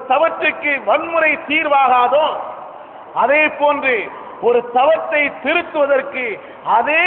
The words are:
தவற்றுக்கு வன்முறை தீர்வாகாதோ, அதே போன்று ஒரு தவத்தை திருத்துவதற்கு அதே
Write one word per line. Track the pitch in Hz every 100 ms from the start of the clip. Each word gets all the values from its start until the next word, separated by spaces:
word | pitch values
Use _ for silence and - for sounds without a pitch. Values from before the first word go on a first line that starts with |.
| 254
தவற்றுக்கு | 262 330 - 403 - 294 269
வன்முறை | 202 277 330 330 311 285 -
தீர்வாகாதோ, | 302 302 277 269 247 247 277 311 - - - - - - - -
அதே | 160 233 302 302
போன்று | - 294 285 269 226 180 - - -
ஒரு | 226 240 240
தவத்தை | 254 285 320 320 302 285 -
திருத்துவதற்கு | 262 349 349 311 277 269 262 262 240 190 - -
அதே | 165 214 254 320